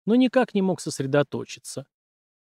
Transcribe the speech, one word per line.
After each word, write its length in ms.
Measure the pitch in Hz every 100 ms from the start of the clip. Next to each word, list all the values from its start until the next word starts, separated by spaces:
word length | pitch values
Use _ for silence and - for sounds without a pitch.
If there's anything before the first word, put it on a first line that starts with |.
| -
но 80 |
никак 400 | 247 254 254 233
не 80 | 202
мог 180 | 190 170
сосредоточиться. 1080 | 156 - 135 147 143 120 120 - - - 139 _ _ _ _ _